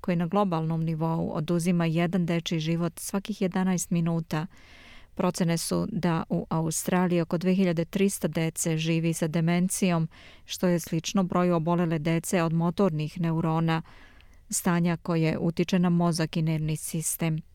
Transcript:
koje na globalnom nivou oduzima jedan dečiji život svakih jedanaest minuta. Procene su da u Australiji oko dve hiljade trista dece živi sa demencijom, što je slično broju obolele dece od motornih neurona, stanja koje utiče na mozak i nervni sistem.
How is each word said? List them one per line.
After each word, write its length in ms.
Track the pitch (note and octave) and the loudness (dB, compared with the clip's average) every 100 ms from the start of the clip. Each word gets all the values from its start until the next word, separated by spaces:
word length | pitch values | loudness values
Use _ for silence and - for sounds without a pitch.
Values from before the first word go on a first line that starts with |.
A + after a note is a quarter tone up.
koje 160 | - F3 | 0 0
na 100 | E3+ | 2
globalnom 580 | G3+ G3+ E3 D#3+ E3 | 2 2 0 0 0
nivou 460 | E3 D#3+ E3 E3 E3+ | -2 0 -2 0 -2
oduzima 540 | - D3+ F3 E3+ F3 E3 | -4 0 0 2 2 2
jedan 400 | D#3+ F3 F#3 E3+ | 2 2 0 0
dečiji 340 | E3+ E3 E3 | -2 -2 -2
život 380 | D#3 E3+ E3+ - | 0 0 -2 -4
svakih 440 | - G3 - G3+ | -6 -6 -6 -4
jedanaest 480 | F#3 F#3 F#3 F3+ - | -2 0 0 0 0
minuta. 560 | E3+ E3+ E3 E3 D#3 D#3+ - - - - - - | 0 0 -2 -2 -4 -6 -12 -20 -20 -20 -20 -20
Procene 440 | - F3+ - E3+ E3 | -2 -2 0 0 0
su 280 | - F3 F3 | -2 -2 -2
da 300 | - F3 E3 - | -2 0 0 -2
u 180 | E3+ - | -4 -2
Australiji 720 | D#3+ D#3+ D#3 - F3+ F3+ F3 | -2 -2 -2 0 0 2 2
oko 180 | D#3+ F3 | 0 0
dve 160 | F#3 | 0
hiljade 300 | F#3 F#3 E3 | 2 2 0
trista 440 | E3 G3 G3 - E3+ | -2 2 0 2 -4
dece 480 | D3+ D#3+ - E3+ D#3 | -2 -2 -2 -2 0
živi 360 | D#3+ E3 E3 | 0 0 0
sa 160 | E3 E3+ | 0 0
demencijom, 800 | E3 E3 F3 F#3 - F#3 E3+ D#3+ - - - | 0 2 2 0 0 2 2 -2 -6 -20 -20
što 220 | - - F#3 | -14 -2 0
je 140 | F3 | 0
slično 420 | - E3 - G3 | 0 -4 -2 0
broju 320 | F3+ F3+ F3+ | 0 2 2
obolele 440 | E3+ D#3+ F3 E3+ E3 | 2 2 0 0 0
dece 440 | D#3 E3 E3 F#3+ | 0 -2 0 0
od 100 | E3 | 2
motornih 680 | E3 E3+ E3 G3 D3+ D#3 - | 2 0 2 2 2 -4 -2
neurona, 600 | E3+ D#3+ E3 D#3+ E3 D#3+ - - - - - - - | -2 0 0 2 2 0 -4 -20 -20 -20 -20 -20 -8
stanja 460 | - F#3+ E3+ F3 E3+ | -4 0 2 0 -2
koje 420 | - E3 D#3+ D#3 | -2 0 2 0
utiče 400 | E3 E3 F3 F#3 | -2 0 0 2
na 100 | F3+ | 4
mozak 480 | E3+ E3+ E3 D#3+ F3 | 4 2 0 -2 0
i 60 | |
nervni 340 | D#3+ D#3 D#3 D#3 | 0 0 -2 -4
sistem. 640 | - E3 D#3 - E3 D#3+ - | -4 -4 -4 -2 -2 -2 -6